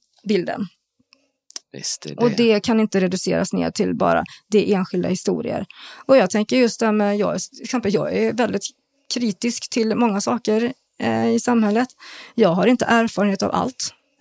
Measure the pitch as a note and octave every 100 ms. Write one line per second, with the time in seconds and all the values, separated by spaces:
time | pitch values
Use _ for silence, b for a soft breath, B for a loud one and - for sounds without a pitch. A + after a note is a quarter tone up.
0 | _ _ G3+ G3 - - F#3+ - _ _
1 | _ _ _ _ _ - - - - -
2 | - - A#3+ G3+ A#3 G#3 A3 A3 A3 G3
3 | F#3 F#3 - E3+ F#3 F#3+ - - F3+ E3
4 | - E3 F3+ B _ G#3 F#3 G3 F3+ F3+
5 | F3 F#3 - F3+ - - F#3 B B B
6 | - C4+ F#3 G#3+ G#3+ B3+ A#3 - A3+ G#3+
7 | G3+ G#3 F3 E3+ - - - B3 G3+ F#3
8 | D3 F#3+ A3 A3+ A3 G3 - - _ _
9 | - B3 A#3+ F#3+ A#3+ - - B3 A3 G3+
10 | A#3+ G3+ A3+ A#3 - A3 A#3+ B3+ _ -
11 | A3 A3+ A#3 A#3 B3 A#3 G#3+ G#3+ B3+ -
12 | B B B - G3 F3 G3 B3+ - A#3
13 | A3+ - G3+ G3 G3+ F#3 F3+ - - -
14 | _ _